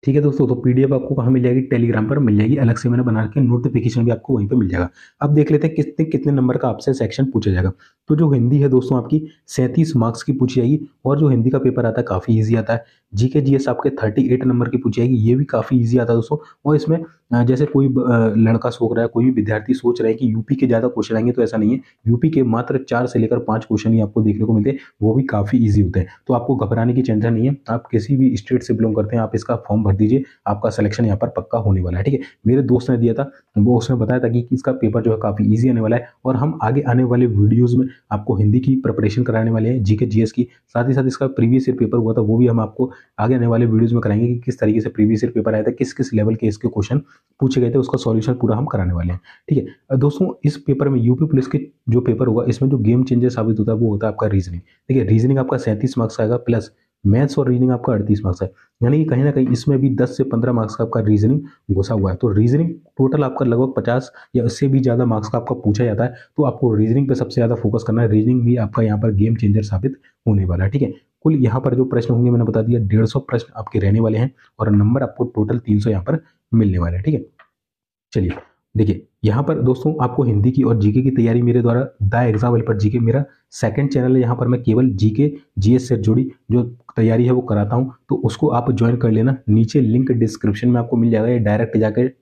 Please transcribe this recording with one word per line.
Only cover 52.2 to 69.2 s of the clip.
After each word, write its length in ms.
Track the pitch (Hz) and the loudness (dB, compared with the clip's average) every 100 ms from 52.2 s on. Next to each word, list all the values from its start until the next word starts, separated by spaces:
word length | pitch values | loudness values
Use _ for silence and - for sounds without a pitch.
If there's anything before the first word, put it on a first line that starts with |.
| 127 | 0
होगा, 180 | 113 123 | 0 -2
इसमें 220 | - 135 | -2 0
जो 80 | 135 | 0
गेम 260 | 107 120 | 2 2
चेंजर 260 | 131 120 123 | 2 0 0
साबित 300 | 123 110 107 | 0 -2 0
होता 120 | 107 | 0
है, 60 | 110 | 0
वो 120 | 117 | 0
होता 180 | 104 110 | 0 -4
है 60 | |
आपका 140 | 101 107 | -2 -2
reasoning, 340 | 101 90 87 | -2 -2 -10
ठीक 360 | - _ _ 131 | -14 _ _ 0
है। 60 | |
reasoning 360 | 98 110 123 135 | 2 2 2 0
आपका 180 | 131 127 | 0 -2
सैंतीस 400 | - 104 127 127 | -2 -2 -2 -2
marks 200 | 110 - | -4 -2
का 60 | |
आएगा, 140 | 110 120 | -2 -2
plus 340 | - 117 107 _ _ _ | 0 -2 -2 _ _ _
maths 340 | 101 110 143 147 | 0 2 2 0
और 100 | 131 | 0
reasoning 220 | 123 127 | 2 2
आपका 220 | 123 120 | 0 -2
अड़तीस 300 | 110 104 104 | -2 0 -2
marks 180 | 92 87 | -2 -4
है, 80 | 92 _ _ _ | -6 _ _ _
यानी 140 | 117 147 | 0 0
कि 80 | 160 | 0
कहीं 180 | 127 | 0
ना 80 | 143 | 0
कहीं 160 | 139 127 | 0 0
इसमें 320 | 123 - 135 | 0 0 2
भी 100 | 135 - | 2 0
दस 220 | 123 - | -2 -2
से 60 | |
पन्द्रह 300 | 135 117 123 | -2 0 0
marks 220 | 120 107 - | -2 -2 -4
का 80 | |
आपका 160 | 117 117 | -4 -2
reasoning 400 | 107 104 110 147 151 _ - | 2 2 2 0 -4 _ -4
घुसा 220 | 95 95 | -2 0
हुआ 180 | 110 95 | -2 -2
है। 60 | 92 | -2
तो 100 | 120 | 0
reasoning 420 | 101 117 139 170 170 _ - | 2 2 2 0 -4 _ -2
total 260 | 135 147 | 0 2
आपका 220 | 135 131 127 | -2 -2 -2
लगभग 280 | 120 131 131 | 0 0 -2
पचास 340 | 101 120 127 - - 127 | -2 -2 -4 -20 -6 -2
या 80 | |
उससे 240 | 120 - 139 | -2 -2 0
भी 120 | 135 | 2
ज़्यादा 260 | 131 117 123 | 2 0 0
marks 240 | 110 101 | -2 -2
का 80 | 123 | -6
आपको 180 | - 123 | -4 -4
पूछा 300 | 107 101 120 | -2 0 0
जाता 180 | 104 | 0
है, 100 | 120 123 - - | -4 -4 -16 -2
तो 60 | |
आपको 300 | 143 - 123 107 | -2 0 0 2
reasoning 320 | 110 123 135 | 2 2 0
पे 80 | 127 | -2
सबसे 180 | 123 | -2
ज़्यादा 220 | - 117 117 | -2 0 0
focus 280 | 107 107 | -2 -2
करना 180 | - 110 | -2 0
है। 60 | 117 | 2
reasoning 340 | 107 110 127 | 2 2 2
भी 140 | 117 123 | 2 0
आपका 280 | 104 - | -2 -2
यहाँ 140 | 113 104 | 0 0
पर 140 | 113 | 0
game 240 | 101 | 0